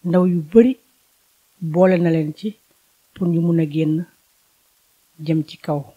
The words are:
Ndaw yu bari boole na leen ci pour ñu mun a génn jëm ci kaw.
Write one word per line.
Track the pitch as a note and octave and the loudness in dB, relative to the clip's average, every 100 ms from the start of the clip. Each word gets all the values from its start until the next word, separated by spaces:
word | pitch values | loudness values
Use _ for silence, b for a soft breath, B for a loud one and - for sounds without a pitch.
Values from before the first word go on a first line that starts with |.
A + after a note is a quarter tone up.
Ndaw | F3 F3+ F3+ | 0 0 2
yu | F3 D3+ | 0 2
bari | A3+ A#3+ C4 _ _ _ _ _ _ _ _ | 4 4 2 _ _ _ _ _ _ _ _
boole | E3 D#3+ F#3+ F3+ | -6 2 2 2
na | E3+ | 0
leen | D#3+ D3+ | 0 -4
ci | D3+ G#3+ G#3 _ _ _ _ _ | -8 -12 -12 _ _ _ _ _
pour | - F3+ | -6 -2
ñu | E3 | -2
mun | E3+ E3+ | 0 0
a | D#3 | -2
génn | D3+ D#3 D#3 F3 _ _ _ _ _ _ _ _ _ _ _ | -2 -2 -2 -6 _ _ _ _ _ _ _ _ _ _ _
jëm | D#3 D#3+ | -4 -4
ci | D3+ - | -4 -12
kaw. | - D3 C3+ | -6 -6 -8